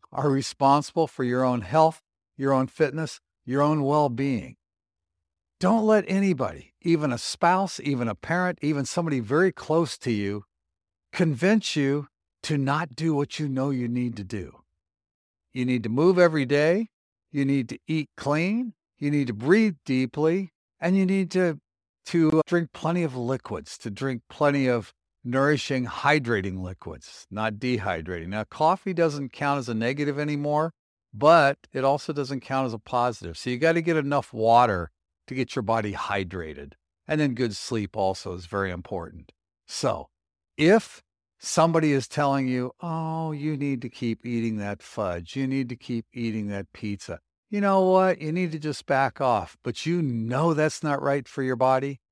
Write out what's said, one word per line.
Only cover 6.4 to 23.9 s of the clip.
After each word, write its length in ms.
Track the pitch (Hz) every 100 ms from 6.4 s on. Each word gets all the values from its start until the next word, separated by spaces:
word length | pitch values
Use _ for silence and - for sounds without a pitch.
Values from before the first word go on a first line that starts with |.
| 110 - - _
even 320 | 170 165 151
a 60 | 120
spouse, 640 | - - 170 185 196 -
even 280 | 147 131 117
a 60 |
parent, 460 | 101 - 175 180 -
even 220 | 147 147
somebody 340 | 127 - 165 135
very 300 | 107 147 190
close 480 | - - 160 160 -
to 140 | 131
you, 320 | 107 101 104 - _ _ _ _ _ _
convince 600 | - 165 123 180 220 -
you 320 | 156 135 147 139 _ _ _
to 120 | - 147
not 380 | 135 151 165
do 200 | 123 160
what 240 | 143 143 -
you 100 | 151
know 220 | 131 143
you 180 | 131 120
need 280 | 123 123 107
to 80 |
do. 380 | 95 104 90 - _ _ _ _ _ _ _ _ _
You 120 | 127
need 180 | 123 123
to 60 | 110
move 300 | 123 170 180
every 280 | 175 156 127
day. 420 | 143 156 190 226 _ _ _ _
You 140 | 143
need 240 | 139 139 113
to 80 | 113 -
eat 240 | 156 143 -
clean. 580 | 139 151 175 226 247 - _ -
You 120 | 147
need 160 | 147 123
to 60 |
breathe 440 | 104 127 208 220 165
deeply. 680 | - 131 127 - 156 185 185 _ _ -
And 160 | 170 190
you 100 | 185
need 240 | 196 185
to, 260 | 185 175 147 _ _ _ _ -
to 340 | 170 156 160 -
drink 240 | 175 165
plenty 300 | - 160 175
of 140 | 160 127
liquids, 600 | 120 131 - 95 - -
to 120 | 117